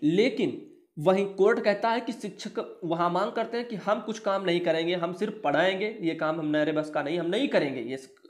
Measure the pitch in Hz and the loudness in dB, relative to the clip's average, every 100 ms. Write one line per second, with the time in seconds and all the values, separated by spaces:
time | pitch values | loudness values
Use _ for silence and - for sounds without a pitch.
0 | 151 180 254 - 147 - - - _ - | 2 4 4 2 -2 -2 -12 -20 _ -2
1 | 170 190 196 - 202 233 220 202 226 233 | 2 4 2 4 4 4 2 2 2 0
2 | - - 202 - - - - - 165 165 | -2 -8 -10 -10 -10 -8 -10 -8 -4 0
3 | 175 180 220 233 214 233 240 196 196 233 | 2 2 0 -2 -4 -4 -6 -4 0 -2
4 | - 214 196 196 185 175 175 160 165 180 | -2 -4 -2 0 2 0 2 0 0 0
5 | 170 180 214 208 143 147 185 190 214 - | -2 -2 -4 -2 0 2 2 2 -4 -2
6 | 160 156 156 165 151 151 151 156 151 156 | -4 -2 -2 -2 0 2 2 0 0 -2
7 | 143 175 170 214 277 196 147 127 117 131 | -2 -2 0 0 2 2 0 -4 -6 -8
8 | - - - | -10 -20 -12